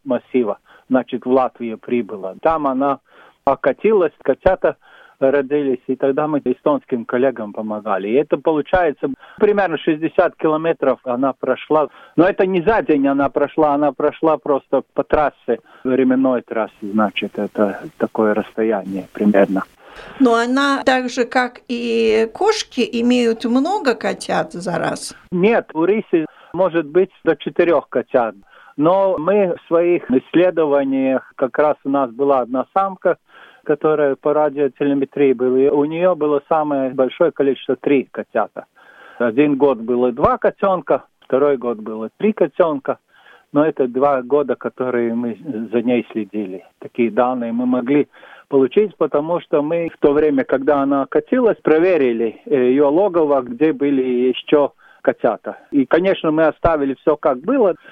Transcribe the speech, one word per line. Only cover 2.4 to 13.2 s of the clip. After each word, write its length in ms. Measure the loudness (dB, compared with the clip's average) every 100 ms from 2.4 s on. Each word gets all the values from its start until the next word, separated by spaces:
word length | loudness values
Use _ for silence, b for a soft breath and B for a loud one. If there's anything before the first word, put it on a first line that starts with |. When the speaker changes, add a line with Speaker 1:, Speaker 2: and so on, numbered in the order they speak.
Speaker 1:
Там 240 | -2 0 -2
она 320 | -2 -2 -2 _ b b b -2
окатилась, 640 | -2 -2 0 2 2 0 -2
котята 540 | -4 0 0 0 -2 -4 b b b b
родились, 600 | 0 0 0 -2 -2 -2 -4
и 100 | -2
тогда 300 | -2 0 -2
мы 160 | -2
эстонским 640 | -2 -2 0 -2 -2 -8 -4
коллегам 480 | -2 0 -2 -8
помогали. 540 | -8 -8 -6 -4 -4 0
И 60 | 0
это 200 | 0 -2
получается, 720 | 0 -2 0 0 0 -2 -6 -8 B B
примерно 400 | 0 2 0 -2
шестьдесят 580 | -2 -2 -2 2 0 2
километров 640 | -2 0 -2 -2 0 -2
она 280 | -2 -2 -2
прошла. 560 | -2 -4 -4 0 0 0 B B B
Но 100 | 2
это 180 | 2
не 160 | 0 0
за 220 | 0 0
день 240 | 2 2 2
она 240 | 0